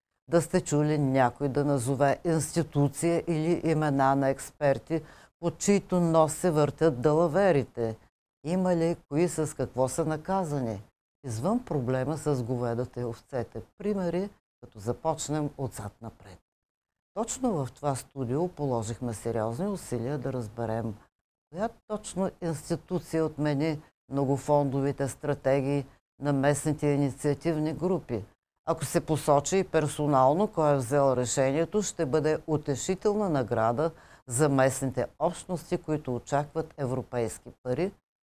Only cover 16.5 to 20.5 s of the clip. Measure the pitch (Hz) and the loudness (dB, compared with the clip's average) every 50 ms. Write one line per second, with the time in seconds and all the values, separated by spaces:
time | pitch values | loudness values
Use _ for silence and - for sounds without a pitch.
16.5 | _ _ _ _ _ _ _ _ _ _ _ _ - 190 233 226 - - 262 247 | _ _ _ _ _ _ _ _ _ _ _ _ -8 -8 -6 -6 -6 -4 -2 -2
17.5 | 208 156 135 120 - - - 147 135 127 - - - 135 131 113 123 147 175 180 | -2 -2 -4 -6 -8 -6 -4 -4 -2 -4 -6 -10 -8 -6 -4 -2 -2 -2 -2 -2
18.5 | 180 - 147 139 127 117 110 104 117 - 127 120 110 - - 120 110 113 107 113 | -4 -4 -2 0 0 -2 -2 -4 -6 -6 -6 -6 -6 -6 -4 -4 -2 -2 -2 -2
19.5 | 117 123 180 208 202 175 - - 131 120 113 127 147 151 147 143 127 127 117 101 | -2 -4 -4 -4 -6 -6 -8 -6 -6 -4 -4 -4 -4 -4 -4 -4 -6 -6 -6 -8